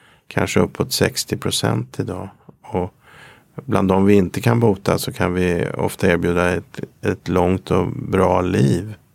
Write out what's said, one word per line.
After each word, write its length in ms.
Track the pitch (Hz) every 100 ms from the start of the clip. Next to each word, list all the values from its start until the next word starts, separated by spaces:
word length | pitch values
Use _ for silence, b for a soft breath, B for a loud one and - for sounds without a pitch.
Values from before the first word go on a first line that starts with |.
| b b -
kanske 320 | - 90 98
uppåt 340 | 92 - -
sextio 440 | - 92 - - -
procent 600 | - - 110 113 127 -
idag. 300 | 104 92 98 - - -
Och 320 | - 92 90 B B B B B B - -
bland 220 | 101 98
de 180 | 95 98
vi 80 |
inte 280 | 101 92 -
kan 180 | 120 117
bota 380 | 113 95 - 92
så 160 | -
kan 200 | - 92
vi 340 | 90 90 87 - -
ofta 300 | 92 - 95
erbjuda 420 | 85 87 87 87
ett, 300 | 87 - - - _
ett 260 | 101 92 -
långt 440 | 90 90 92 -
och 160 | 92 87
bra 500 | 80 - - 90 92
liv. 520 | 90 98 131 - 107 104 _